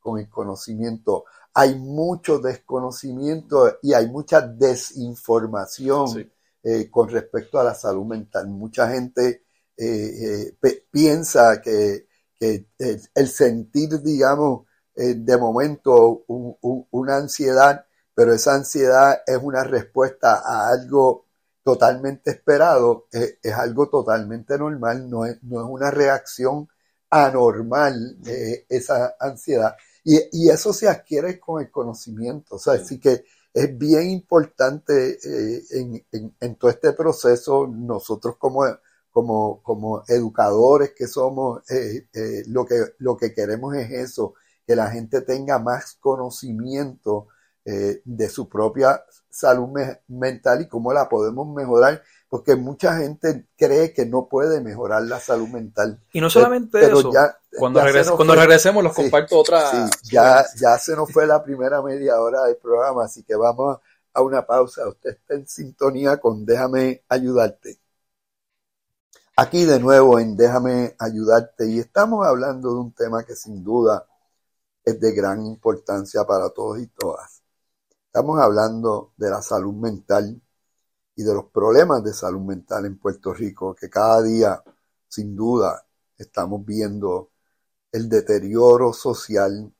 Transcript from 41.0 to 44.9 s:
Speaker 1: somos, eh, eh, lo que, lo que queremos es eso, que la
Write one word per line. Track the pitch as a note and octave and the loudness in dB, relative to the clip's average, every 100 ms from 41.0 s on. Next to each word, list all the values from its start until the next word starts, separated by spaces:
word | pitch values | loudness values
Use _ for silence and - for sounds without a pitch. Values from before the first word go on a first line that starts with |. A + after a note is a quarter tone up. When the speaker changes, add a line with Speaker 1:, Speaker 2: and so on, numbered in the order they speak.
| B2 | -10
Speaker 1:
somos, | - C3 C3+ C3+ A#2 _ | -4 -4 -4 -6 -8 _
eh, | C3 A2+ G#2 _ | -6 -6 -10 _
eh, | A2 A2 G#2+ G#2+ | -10 -8 -10 -6
lo | B2 A#2+ | -6 -2
que, | A#2+ A2 _ | -2 -2 _
lo | B2+ A#2+ | -6 -4
que | A2+ | -4
queremos | - G#2 A2 B2+ C#3+ | -4 -6 -6 -8 -8
es | A#2 | -8
eso, | B2+ B2+ - G#2 _ _ _ - | -10 -12 -8 -8 _ _ _ -2
que | A#2 | 0
la | G#2+ | 0